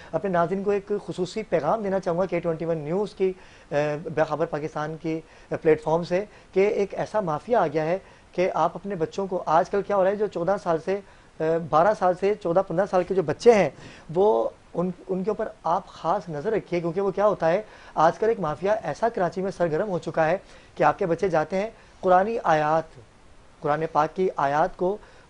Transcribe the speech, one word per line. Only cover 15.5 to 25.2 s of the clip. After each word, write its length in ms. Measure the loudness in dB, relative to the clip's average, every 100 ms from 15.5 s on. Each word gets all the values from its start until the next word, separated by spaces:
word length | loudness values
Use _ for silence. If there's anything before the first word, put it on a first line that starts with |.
| -6 -2
आप 200 | -2 -4
ख़ास 380 | -8 -2 -2 -2
नज़र 220 | -6 -2
रखिए, 280 | -2 -2 -2
क्योंकि 200 | -2 -2
वो 120 | -2
क्या 120 | 2
होता 220 | 0 2 0
है, 200 | 0 -4 -16 -12 2
आजकल 320 | 2 4 0
एक 120 | 0
माफिया 340 | -2 -2 -2
ऐसा 340 | -2 -2 -2 -2
कराची 340 | 0 -2 -2
में 80 | -6
सरगर्म 380 | -2 0 0 -2
हो 100 | -4
चुका 260 | -4 0
है 180 | 0 0 -4 -20 -20 0
कि 80 |
आपके 220 | 2 2 0
बच्चे 220 | 0 0
जाते 280 | 0 0 -4
हैं, 180 | -4 -8 -20 -4
कुरानी 340 | 4 4 4 -2
आयात, 520 | 0 2 2 0 -2 -12 -20 -20 -20 -20 -20 -8
कुरान 240 | -2 -2 0
पाक 160 | 0 0
की 200 | 0 -2 0
आयात 380 | 0 2 0 0
को 220 | -4 -4 -10 -20